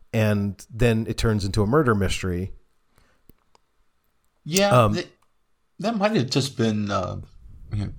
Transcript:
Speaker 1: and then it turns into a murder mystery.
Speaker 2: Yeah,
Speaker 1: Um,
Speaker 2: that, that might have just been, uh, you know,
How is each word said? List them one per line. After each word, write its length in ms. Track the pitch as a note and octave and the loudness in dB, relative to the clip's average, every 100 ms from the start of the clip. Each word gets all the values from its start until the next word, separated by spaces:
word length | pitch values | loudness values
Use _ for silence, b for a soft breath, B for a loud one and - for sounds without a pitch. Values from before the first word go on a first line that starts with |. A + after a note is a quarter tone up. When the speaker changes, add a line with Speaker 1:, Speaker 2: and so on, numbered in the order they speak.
| - | -6
Speaker 1:
and 540 | A2+ G#2+ G2+ G2+ F#2+ - | 0 2 2 -2 -6 -12
then 380 | A2+ A#2+ A2 A2+ | 0 2 2 -2
it 80 | - | -2
turns 280 | A2+ G#2+ G2 | 0 0 0
into 160 | G#2+ | 0
a 40 | G2+ | 2
murder 280 | D3 B2+ | 2 2
mystery. 580 | G#2 F#2 - F#2+ F2 F#2+ - _ _ _ _ _ _ _ _ _ _ _ _ _ _ _ _ _ _ | 2 0 -2 -4 -4 -6 -12 _ _ _ _ _ _ _ _ _ _ _ _ _ _ _ _ _ _
Speaker 2:
Yeah, 260 | D3 F3+ G3+ B2+ | -2 2 4 6
Speaker 1:
Um, 100 | G#2+ | 4
Speaker 2:
that, 120 | C#3 - _ _ _ _ _ _ - | 0 -6 _ _ _ _ _ _ -8
that 180 | G3 A3+ | -4 0
might 160 | G#3 | 0
have 180 | A3 A#2+ | 0 0
just 260 | C#3 - - | 0 -2 0
been, 340 | A2+ G#2+ G2+ | 0 0 -2
uh, 300 | G2 F#2 F#2+ - - - - - | -4 -4 -8 -14 -20 -20 -20 -10
you 120 | G#2 | -8
know, 60 | F#2+ | -8